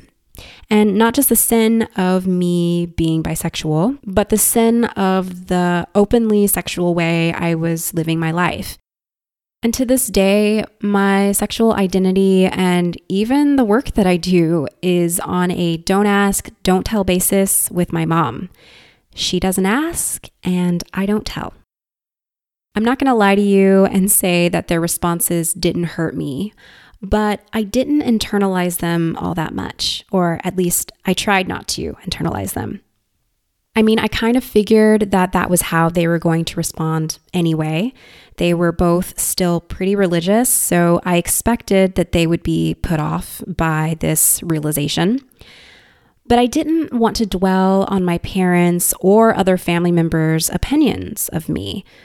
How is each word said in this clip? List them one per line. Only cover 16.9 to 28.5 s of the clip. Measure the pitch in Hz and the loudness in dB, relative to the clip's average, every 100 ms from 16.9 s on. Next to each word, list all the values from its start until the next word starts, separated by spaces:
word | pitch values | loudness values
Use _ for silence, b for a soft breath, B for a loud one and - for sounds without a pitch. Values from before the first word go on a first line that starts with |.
| 214 | -2
basis | 190 180 - 202 196 - - | 0 0 2 0 0 0 -2
with | 175 175 | -2 -2
my | 165 160 | -2 0
mom. | 165 156 - 185 _ b b b b b - | 0 0 -4 -12 _ b b b b b -8
She | - 180 | -4 -2
doesn't | 190 190 190 | -2 0 0
ask, | 240 320 339 - - - _ | 0 -2 -4 -8 -8 -14 _
and | - 180 180 175 - | -4 -2 0 -2 -4
I | - 196 | -6 -2
don't | 214 - | -2 -4
tell. | - - - _ _ _ _ _ _ _ _ _ _ _ - | -10 -12 -14 _ _ _ _ _ _ _ _ _ _ _ -4
I'm | 220 | -2
not | 262 | 0
gonna | 277 240 | 2 4
lie | 196 | 4
to | 202 | 4
you | 202 196 190 190 196 | 4 4 6 6 4
and | 196 190 | 2 2
say | - 190 175 175 | 2 2 2 2
that | 175 - | 0 -2
their | 170 | -2
responses | 170 - 175 170 - 170 160 180 | -2 -2 -2 -2 -2 -2 -4 -2
didn't | 175 175 170 - | -2 -2 -4 -4
hurt | 160 160 | -6 -4
me, | 147 135 208 _ B B B B | -6 -6 -8 _ B B B B
but | 196 214 214 202 - | -4 0 0 -2 -6
I | 226 | -6
didn't | 208 240 269 294 | -2 -2 0 0
internalize | 247 220 - 202 196 | 0 -2 0 -2 0